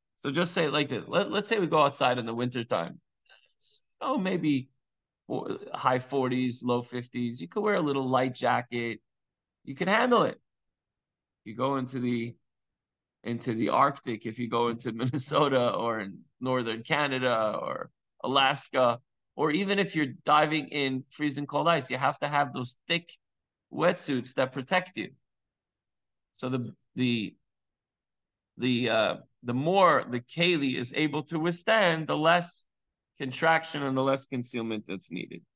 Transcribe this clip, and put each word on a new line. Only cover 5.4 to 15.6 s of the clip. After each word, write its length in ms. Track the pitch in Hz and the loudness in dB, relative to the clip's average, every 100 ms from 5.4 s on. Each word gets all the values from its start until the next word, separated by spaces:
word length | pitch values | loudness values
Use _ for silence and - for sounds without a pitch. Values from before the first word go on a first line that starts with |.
| - - - | -6 -8 -8
high 260 | 127 135 127 | -2 2 2
forties, 640 | - 139 131 127 127 117 | 0 0 0 2 0 -2
low 180 | 123 123 | 0 0
fifties. 580 | 123 123 120 123 120 123 | -2 -8 -8 -4 -4 -6
You 80 | 170 | -6
could 140 | 214 | -2
wear 140 | 208 196 | 0 2
a 60 | |
little 280 | 151 139 131 | 2 0 2
light 240 | 127 131 | 2 0
jacket. 680 | 127 120 120 123 120 117 110 _ _ _ _ _ _ | 0 0 0 -2 -4 -4 -6 _ _ _ _ _ _
You 120 | - 147 | -16 -4
can 120 | 180 | 0
handle 360 | 214 247 233 | 2 4 4
it. 180 | 147 - _ _ _ _ _ _ _ _ _ _ | 4 -2 _ _ _ _ _ _ _ _ _ _
You 120 | - 110 | -16 -4
go 220 | 131 139 | -2 -2
into 220 | 127 131 | -4 -4
the, 360 | 123 120 117 - _ _ _ _ _ _ _ _ | -2 -2 -4 -10 _ _ _ _ _ _ _ _
into 300 | - 117 127 | -8 -6 -4
the 160 | 113 113 | -2 2
Arctic, 560 | - 139 131 - 110 120 | 4 2 2 -8 -8 -8
if 140 | 107 | -6
you 100 | 120 | -2
go 200 | 117 117 | 0 0
into 220 | 117 123 | -2 -6
<laughs> 20 | |
Minnesota 800 | 113 127 147 - 151 147 131 | -4 -4 -2 -2 2 4 4